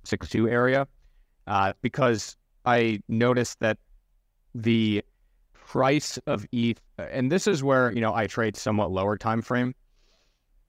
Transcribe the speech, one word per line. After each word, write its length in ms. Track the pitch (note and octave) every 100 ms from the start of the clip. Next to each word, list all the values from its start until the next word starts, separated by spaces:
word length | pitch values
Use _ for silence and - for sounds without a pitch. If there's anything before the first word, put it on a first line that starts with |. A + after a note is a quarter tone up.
six 240 | - G#2+ -
two 200 | G#2+ A2
area, 380 | A#2+ B2+ C3 C#3 _ _ _ _ _ -
uh, 260 | G2+ G2 -
because 540 | A#2 - C3 A2+ - - _ _
I 380 | - A#2+ A#2 G#2+ -
noticed 520 | A2+ A#2+ B2 A#2 -
that 180 | A2+ G#2+ _ - _ _ _ _ _
the 480 | B2 A2+ A2+ A2 G2+ - _ _ _ _
price 640 | _ - - C3 D3 - - C3+
of 200 | A#2 G2+
eth, 280 | A#2+ A#2 A2+ _ -
and 340 | E2+ B2 B2+
this 140 | F3+ G#3+
is 180 | F3
where, 280 | C3+ C3+ B2
you 80 | A#2
know, 140 | A2
I 120 | G#2 G#2
trade 300 | - A2 -
somewhat 340 | - G#2+ F#2+
lower 260 | F#2 G2 G#2
time 260 | A2+ A2+
frame, 320 | A2+ B2 B2 B2+ _ _ _ _ _ _ _ _